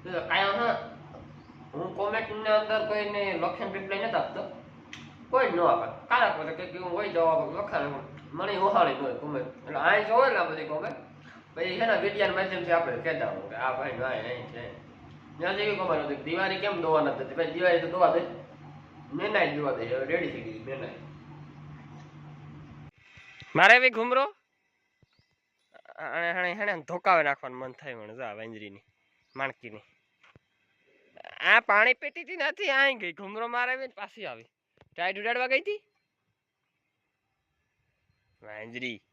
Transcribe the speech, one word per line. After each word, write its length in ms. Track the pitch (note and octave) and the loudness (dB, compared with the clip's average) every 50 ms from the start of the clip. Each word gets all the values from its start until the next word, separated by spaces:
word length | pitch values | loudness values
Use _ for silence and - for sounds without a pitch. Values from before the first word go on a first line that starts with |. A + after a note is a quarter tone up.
| - | -10
તો 80 | F3+ | -4
કાયમ 440 | F#3 E3+ C#3+ - D#3+ F3+ G3 G3 G3+ | -4 -4 -2 0 2 2 2 2 2
હા, 340 | G#3 A#3 A#3 G#3 - - - - - - - - - - - - - - - - - - - - | 2 2 0 0 -2 -4 -10 -14 -16 -18 -18 -18 -18 -18 -18 -20 -20 -20 -20 -20 -20 -20 -14 -10
હું 220 | C#3+ F3 F#3 F#3 | -8 -8 -8 -4
કોમેન્ટની 420 | F#3+ G3 G#3 G#3+ A3+ A3+ A3 G#3+ G#3+ | -2 -2 -2 0 -2 -4 -4 -6 -4
અંદર 500 | G#3+ G#3+ G#3+ G#3+ G#3+ G#3+ A3 G#3+ G#3+ G#3+ | 2 4 4 4 4 2 0 0 0 0
કોઈને 460 | G#3 G#3+ G#3 G3+ G#3 G3+ G3+ G3 F#3 | -2 -2 -2 -2 -2 -2 -2 -2 -2
લખીને 400 | E3 E3 D#3+ - - - F#3+ F#3+ | -2 -2 -2 -2 -4 -6 -6 -6
રિપ્લાય 320 | G3 G3 G3 G3 - A3 | -8 -6 -6 -4 -4 -4
નથી 100 | - - | -2 0
આપતો. 260 | D#3+ - - - - - - - - - - - - - - - - - - - - - - | 0 -2 -2 -4 -8 -8 -10 -10 -14 -18 -18 -20 -20 -20 -18 -18 -18 -18 -18 -18 -20 -12 0
કોઈ 220 | - C4 C4 G#3 | 2 4 4 4
જ 40 | E3 | 2
ન 40 | F3 | 4
આપે. 480 | F3 D3 - - - - - - - - | 4 4 4 2 0 -4 -8 -12 -2 2
કાલે 300 | A#3 B3+ A#3 G3 D#3+ D#3 | 4 4 4 4 2 0
પોતે 180 | D#3 D#3 E3 | -4 -6 -6
કંઈક 200 | E3+ F3+ - D3 | -8 -8 -10 -10
એવું 160 | F3+ F#3 F3+ | -8 -8 -6
હોય 180 | E3+ F#3+ G#3 G3 | -4 -4 -4 -2
જવાબ 480 | E3 E3 E3 D#3+ D#3+ D#3+ D#3+ D3 D3 F#3 | 2 2 4 4 4 2 0 -2 -4 -6
લખાય. 260 | G3+ - G#3+ E3 C#3+ C#3+ C#3+ C3+ - - - - - - C#3+ | -6 -2 -2 -2 -2 -2 -6 -8 -10 -12 -16 -18 -18 -12 -8
મને 240 | D#3+ F#3 G#3 G3+ F#3 | -6 -4 -4 -2 2
વહાળી 360 | F#3+ - - F3+ F3 D#3 C3+ | 2 4 6 6 4 4 4
ન 40 | - | 0
હોય 160 | C#3+ B2+ B2 | -4 -4 -4
કોમેન્ટ. 340 | - D3 D3+ D3 C3 B2 - | -4 -6 -6 -4 -4 -4 -6
એટલે 320 | - - - - D3+ C#3 | -10 -14 -12 -6 -4 0
અહીં 280 | C#3+ E3+ G3 G#3+ G#3 G#3 | 4 4 4 4 4 4
જોવે 220 | A3 A#3+ C4+ C4+ | 6 6 6 6
ને 60 | A3+ | 6
આ 80 | G3 F3 | 2 0
બધી 220 | D#3 D#3 D#3 D3+ | 0 -2 -6 -6
કોમેન્ટ. 300 | D3 D3+ D#3 F3 A3+ C4 - - - - - - - - - - - - | -4 -4 -4 -4 -6 -8 -10 -14 -18 -20 -20 -20 -20 -20 -20 -20 -14 -6
પછી 260 | D#3+ F3 F#3 F#3 G3 | -4 -4 -2 0 0
છે 60 | A3+ | 2
ને 160 | A#3 G#3+ F3+ | 2 2 4
વીડિયાના 320 | F3+ G3+ G3+ G#3 G3 F3+ F3+ | 2 0 2 2 2 2 2
માધ્યમથી 380 | F#3 F#3+ F#3+ F#3+ F3 F3 E3+ | 0 0 -2 -2 -4 0 2
આપણે 260 | E3+ E3+ E3+ E3+ - - | 2 4 4 2 -2 -2
કહેતા 320 | - D#3+ D#3 C#3+ A#2+ G#2+ | -2 -2 -2 0 -2 -2
હોય 200 | F#2+ F#2+ F#2+ G2+ | -4 -6 -8 -8
કે 60 | A2 | -6
આ 220 | A2+ B2 C3 B2+ B2+ | -2 -2 -2 -2 -2
ભાઈ 140 | C3+ C#3 | -4 -4
ભાઈ 280 | B2+ A#2 B2+ C3 B2 G#2+ | -4 -4 -2 -2 -2 -4
અહીં 260 | A2 A#2+ B2+ B2 A#2 | -4 -6 -8 -8 -8
છે. 280 | - A#2 A#2 A#2+ G#2 G2+ - - - - - - - - - - - - - | -12 -12 -12 -12 -12 -12 -14 -18 -20 -20 -20 -20 -20 -20 -20 -20 -20 -10 -6
ત્યાં 200 | E3 F3+ G3 G3+ | -4 -2 -2 0
જેવી 180 | G#3 G#3+ G3+ | 0 0 0
કોમેન્ટ 300 | F#3+ F#3 E3+ D#3+ D3+ D3 | 0 0 0 0 0 0
હતી, 100 | D3 C#3+ | -2 -6
"દિવાળી 440 | - - D3+ E3 F3+ F#3+ G3 - - | -6 -4 -4 -2 0 0 0 0 -2
કેમ 220 | G#3 G3+ F#3 E3+ | -2 -2 -2 0
દોવા 200 | E3 D#3+ D#3 D3+ | 2 4 4 4
નથી 220 | C#3+ C#3 B2 - C3+ | 4 2 0 -2 -6
થતી?" 120 | - C#3 | -8 -2
ભાઈ 160 | D#3 E3 D#3+ | -2 -2 -2
દિવાળી 280 | D#3+ F3 F3+ F3+ F3 E3+ | 0 2 4 6 6 6
તો 80 | E3 E3 | 2 2
દોવા 260 | E3+ F#3 F3+ D3+ - | 2 4 4 6 6
દે. 340 | E3+ E3+ - - - - - - - - - - - - - - - - - - | 4 0 -2 -8 -12 -14 -16 -18 -20 -18 -18 -18 -20 -20 -20 -20 -20 -18 -10 -6
મેનાઈ 420 | D#3 F#3 G#3 G#3+ G3 F3 D3 D3 | -4 -2 0 2 2 2 2 2
દોવા 160 | D3 D3 C#3 | 0 0 -2
દે, 240 | B2+ A#2 A#2 A#2 B2+ | -2 -2 -2 -2 -2
હવે 100 | C3 C3+ | -2 -2
રેડી 260 | C3 D#3+ E3+ E3 - | 0 -2 -2 -2 -2
થઈ 100 | - - | -6 -8
ગઈ 180 | - - G#2+ A2 | -10 -10 -10 -10
મેનાઈ. 360 | A2+ C3 C3+ B2+ - - - - - - - - - - - - - - - - - - - - - - - - - - - - - - - - - - - - - - - - - - _ _ - - - - - - - - - - - | -10 -10 -8 -8 -8 -10 -12 -14 -16 -16 -18 -18 -18 -18 -18 -18 -18 -18 -18 -18 -18 -18 -18 -18 -18 -18 -18 -18 -18 -18 -18 -18 -18 -18 -18 -18 -18 -18 -18 -18 -18 -18 -18 -18 -20 -20 _ _ -20 -20 -20 -20 -20 -20 -20 -20 -18 -2 6
મારે 240 | D3+ F3 G3+ A3+ B3 | 8 10 12 12 10
બી 100 | B3+ B3+ | 10 6
ઘુમરો. 460 | A#3 A3 A3+ A#3 B3 C4 C4+ G#4 G4+ _ _ _ _ _ _ _ _ _ _ _ _ _ _ _ _ _ _ _ _ _ _ _ _ _ _ _ _ - - - - | 4 4 0 2 4 2 2 2 -2 _ _ _ _ _ _ _ _ _ _ _ _ _ _ _ _ _ _ _ _ _ _ _ _ _ _ _ _ -20 -20 -20 -16
આણે, 360 | - D#3 D3 A#2+ D#3+ E3+ E3+ | -12 -10 -8 -6 -4 -2 -2
આણે, 220 | E3+ F#3 F3+ F3+ F3 | -2 0 -2 -2 -2
આણે 280 | G#3 G#3 G#3 G3 E3+ | -2 -2 -2 -2 -4
ધોકાવે 420 | D3 - F3 F3+ _ G3+ F#3 E3 D3+ | -6 -8 -8 -2 _ 6 6 6 6
નાખવાનું 360 | D3 C#3 - - C3+ B2+ B2+ | 4 2 -2 -4 -12 -10 -10
મન 120 | C3 B2+ | -10 -12
થાય 240 | B2+ - - C#3+ B2 | -12 -14 -14 -14 -12
મને, 200 | A#2 G#2+ G#2+ A2 | -12 -12 -16 -12
જો 80 | B2 C3 | -10 -10
આ 100 | A2+ G#2 | -10 -8
વેંજરીની, 500 | G#2+ A2 A2+ A2+ G#2+ G#2+ G#2 G2 G2+ _ _ _ _ _ _ _ _ _ _ _ | -10 -10 -12 -12 -12 -14 -16 -16 -18 _ _ _ _ _ _ _ _ _ _ _
માણકીની. 460 | C3 C3+ C3+ C3 _ - A#2 G#2+ G#2+ - _ _ _ _ _ _ _ _ - - - _ _ _ _ _ _ _ _ _ _ _ _ _ _ _ - - G1+ G1+ - C3 | -6 -6 -6 -6 _ -16 -18 -18 -18 -20 _ _ _ _ _ _ _ _ -20 -20 -20 _ _ _ _ _ _ _ _ _ _ _ _ _ _ _ -20 -20 -18 -12 -2 6
આ 140 | F3 G3+ A3+ | 8 8 8
પાણી 340 | A#3 - G#3 G#3 A3 B3 B3+ | 8 6 6 6 6 6 4
પીતી 300 | _ - C#4+ C#4+ E4+ E4+ | _ -2 -10 -10 -10 -12
હતી 140 | B3 F#4 F4 | -10 -6 -4
નથી, 320 | C#4 D4 D4+ - G#4 F4+ | -2 -2 -2 -2 -2 0
આઈ 240 | C#4 C4+ C#4 C#4 C4+ | 4 4 4 4 2
ગઈ. 200 | A3+ G#3 F3 E3 | 0 -6 -8 -8
ઘુમરો 340 | D3+ G3+ F#3+ G#3 G#3+ A#3 A#3 | -8 -12 -10 -8 -6 -6 -4
મારે 280 | A#3+ A#3+ B3 B3 B3+ | -2 -2 -2 -2 -2
બી 60 | C4 | -4
ને 120 | C4+ B3+ - | -6 -10 -12
પાછી 300 | - G3+ F#3+ _ A3+ G3+ | -14 -16 -16 _ -12 -10
આવી. 200 | D#3+ B2 A2+ A2+ _ _ _ _ _ _ _ - _ _ | -10 -10 -12 -16 _ _ _ _ _ _ _ -20 _ _
ટાઈટ 240 | - E3+ F#3 G3 G3 | -4 -4 -4 -4 -2
ઉડાડવા 280 | G#3 A3+ A#3+ B3 B3 B3+ | -2 -2 0 0 0 2
ગઈ 120 | C4 C4+ | 0 0
હતી. 220 | F4+ G4 G#4 G#4+ _ _ _ _ _ _ _ _ _ _ _ _ _ _ _ _ _ _ _ _ _ _ _ _ _ _ _ _ _ _ _ _ _ _ _ _ _ _ _ _ _ _ _ _ _ _ _ _ _ _ _ _ | 0 0 -6 -6 _ _ _ _ _ _ _ _ _ _ _ _ _ _ _ _ _ _ _ _ _ _ _ _ _ _ _ _ _ _ _ _ _ _ _ _ _ _ _ _ _ _ _ _ _ _ _ _ _ _ _ _
વેંજરી. 600 | - G#2+ G#2+ G#2+ A2 A#2 A#2 B2 B2+ B2 A#2 G2 _ _ | -18 -14 -12 -12 -12 -10 -10 -8 -6 -6 -8 -8 _ _